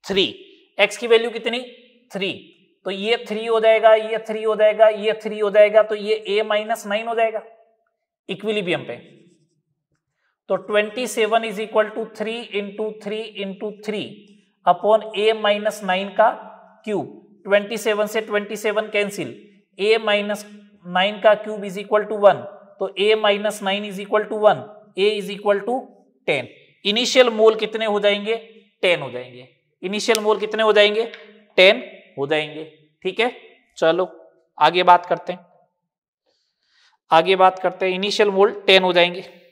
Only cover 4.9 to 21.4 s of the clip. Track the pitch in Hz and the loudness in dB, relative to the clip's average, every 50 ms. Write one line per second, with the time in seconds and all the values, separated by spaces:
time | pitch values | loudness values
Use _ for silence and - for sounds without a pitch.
4.9 | 214 202 202 220 208 214 - 220 208 214 214 202 190 214 208 208 208 220 208 214 | 4 2 -2 -2 -2 -2 -6 -10 -6 -4 -4 2 6 6 6 8 6 4 2 2
5.9 | 220 208 202 208 220 214 - 180 196 208 220 214 214 208 214 214 226 214 - 202 | -2 -6 -2 -4 -4 -4 -2 -4 -2 -2 0 0 -2 -4 -2 -4 -8 -8 -6 -6
6.9 | 202 220 226 233 233 220 226 220 220 214 - - - _ _ _ _ _ _ _ | -6 -4 -4 -4 -2 0 0 0 -2 -6 -10 -12 -20 _ _ _ _ _ _ _
7.9 | _ _ _ _ _ _ _ - 190 - 190 214 214 214 196 175 165 147 135 - | _ _ _ _ _ _ _ -12 -10 -8 -6 -4 -4 -4 -2 -2 -4 -4 -4 -10
8.9 | 120 120 - - - _ _ _ _ _ _ _ _ _ _ _ _ _ _ _ | -12 -14 -14 -20 -20 _ _ _ _ _ _ _ _ _ _ _ _ _ _ _
9.9 | _ _ _ _ _ _ _ _ _ _ _ _ 196 185 190 - 208 208 214 214 | _ _ _ _ _ _ _ _ _ _ _ _ -4 -4 -4 -2 0 0 0 0
10.9 | 208 247 254 233 - 247 220 208 220 226 226 226 196 190 220 202 - 220 214 208 | -4 -8 -8 -6 -2 -2 -2 2 2 0 0 0 -4 -6 -8 -2 0 0 0 0
11.9 | 208 - 226 220 - - 220 214 226 240 233 - - 202 202 202 196 214 214 214 | -2 -8 -10 -10 -8 -10 -8 -8 -8 -10 -10 -8 -6 -6 -6 -6 -8 -6 -8 -8
12.9 | 208 - - 208 214 214 226 220 208 190 202 196 190 - - 208 202 202 - - | -8 -10 -10 -8 -8 -8 -8 -10 -10 -10 -10 -10 -8 -8 -10 -10 -10 -10 -8 -8
13.9 | 208 208 151 - - - - _ - _ _ _ _ _ _ 185 180 - - 202 | -6 -6 -8 -10 -12 -20 -20 _ -20 _ _ _ _ _ _ 2 2 2 4 4
14.9 | 220 220 214 - - 190 208 220 220 214 208 202 208 208 208 214 208 - 208 185 | 4 4 2 -2 -4 0 2 2 2 2 2 0 0 2 0 -4 -4 -4 -4 -2
15.9 | 180 185 196 202 196 - 220 226 - - - - - - - - - _ _ 220 | -2 -2 -2 -6 2 2 2 2 2 -2 -14 -18 -20 -20 -20 -20 -20 _ _ -6
16.9 | 214 175 139 - - - - _ _ _ _ 202 202 202 202 202 233 214 - 233 | -4 -4 -4 -6 -12 -20 -20 _ _ _ _ 2 2 2 2 0 -8 -6 -2 -2
17.9 | 214 208 214 202 214 226 214 214 208 208 208 208 220 202 - 220 208 214 214 214 | 0 0 -2 -2 -2 -6 -6 -2 -4 -4 -4 -4 -12 -6 -4 -2 -2 -2 -4 -2
18.9 | - 208 208 202 202 - 160 120 - - - - _ _ _ _ _ - 190 214 | -2 -2 -2 -2 -4 -8 -10 -10 -10 -16 -20 -20 _ _ _ _ _ -4 2 2
19.9 | 220 226 220 214 208 208 202 208 208 202 - - - - - _ _ _ _ 175 | 2 2 2 0 0 0 0 -4 -6 -8 -8 -16 -20 -20 -20 _ _ _ _ -4
20.9 | 175 180 185 202 214 208 196 220 208 202 | -2 0 0 0 -2 2 4 4 4 4